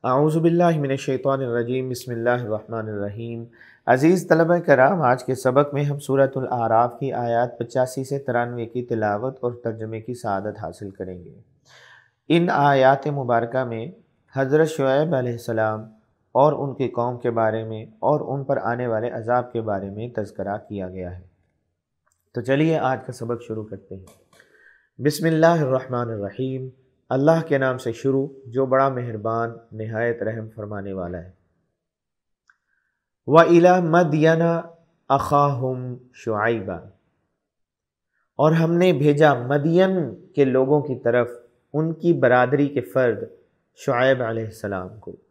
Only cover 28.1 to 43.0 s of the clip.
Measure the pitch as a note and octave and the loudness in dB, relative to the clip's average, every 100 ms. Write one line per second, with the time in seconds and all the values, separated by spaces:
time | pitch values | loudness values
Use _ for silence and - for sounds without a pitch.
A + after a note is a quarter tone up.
28.1 | C3+ C#3 - - A#2+ C3+ C3 C3+ B2+ A#2+ | 0 -2 -8 -10 -4 0 2 2 0 -8
29.1 | G#2+ G#2+ A2+ A#2 A#2 _ A2 A2 A2 A#2+ | -6 -4 -2 -4 -8 _ -12 -8 -2 -2
30.1 | A2+ G#2 A2+ A2 A2 G#2 G#2 G2 F#2+ F2 | -2 -6 -6 -12 -12 -12 -10 -8 -8 -8
31.1 | F2+ F2+ _ _ _ _ _ _ _ _ | -10 -14 _ _ _ _ _ _ _ _
32.1 | _ _ _ _ _ _ _ _ _ _ | _ _ _ _ _ _ _ _ _ _
33.1 | _ - D3+ E3 E3+ F3+ F3+ E3+ E3+ F3 | _ 4 6 8 8 8 6 4 2 2
34.1 | D3+ D#3 D#3+ E3 E3 E3+ - _ _ _ | 2 2 4 2 0 -6 -20 _ _ _
35.1 | C#3 C#3 C#3+ C#3+ C3 C3 B2+ B2+ B2 B2+ | -2 2 2 2 0 -4 -6 -8 -12 -16
36.1 | - - G#2+ A2 A#2 F#2+ E2+ G2+ _ _ | -12 -6 -2 0 -2 -4 -10 -12 _ _
37.1 | _ _ _ _ _ _ _ _ _ _ | _ _ _ _ _ _ _ _ _ _
38.1 | _ _ - D3+ E3 E3 E3+ F#3 D3+ D3 | _ _ 0 2 4 2 4 4 4 2
39.1 | D3 D#3 C3 A#2+ D3 D3 E3 F#3+ F#3+ C#3 | 6 4 4 0 0 2 4 4 2 -4
40.1 | G2+ - - C3+ B2+ C3+ D3 C#3+ B2 A#2 | -8 -10 0 2 4 4 2 0 -4 0
41.1 | A#2+ A#2 - _ _ _ D3 D#3+ D#3+ E3+ | 2 0 -6 _ _ _ -4 -2 -2 0
42.1 | D#3 C3 B2 B2 C#3 C#3+ C#3 - C3 | 4 4 4 4 2 0 -2 -2 0